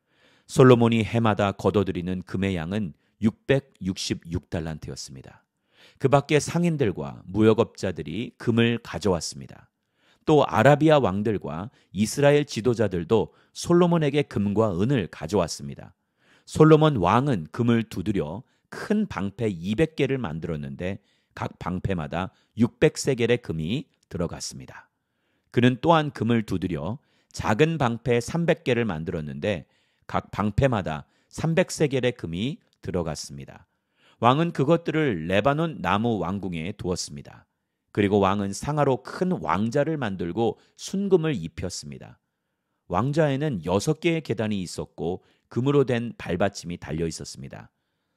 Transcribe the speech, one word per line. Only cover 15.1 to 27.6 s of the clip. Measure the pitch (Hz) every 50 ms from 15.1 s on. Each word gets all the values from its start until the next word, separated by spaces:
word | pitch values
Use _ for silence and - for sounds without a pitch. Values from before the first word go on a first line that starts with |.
| - - 73 78 95 101 85 76 - - 69 71 67 - - - _ _ _ _ _ _ _ _ _ _ _
솔로몬 | - - 165 156 156 156 151 156 156 147
왕은 | 113 85 87 101 120 135 147 127 92 78 - -
금을 | - 120 120 117 113 113
두드려 | - - 104 87 - 92 95 73 73 82 104 - _ _ _ _ -
큰 | - - - - 214 214 214
방패 | - - 90 95 101 - - 120 110
이백 | 101 82 82 95 107 110 160 156 -
개를 | - 143 131 135 135
만들었는데 | 120 85 76 82 80 82 82 76 71 69 69 67 87 92 101 - _ _ _ _ _ _ -
각 | - 117 - - -
방패마다 | - - 90 92 - 101 95 87 76 69 69 82 92 95 _ _ _ _ -
육백 | 98 117 - - - - 156 - -
세겔의 | - 156 135 113 117 113 120 120
금이 | - - - 80 78 80 110 143 - _ _ _ _ _
들어갔습니다. | - 85 87 80 - 73 - - - 67 64 - - - - _ _ _ _ _ _ _ _ _ _ _ _ _
그는 | - 123 117 127 127 -
또한 | - 156 170 160 151 147 -
금을 | - 123 113 117 117 107
두드려 | - - 90 85 92 87 71 71 90 113 - _ _ _ _ _ _ -
작은 | - - 92 110 104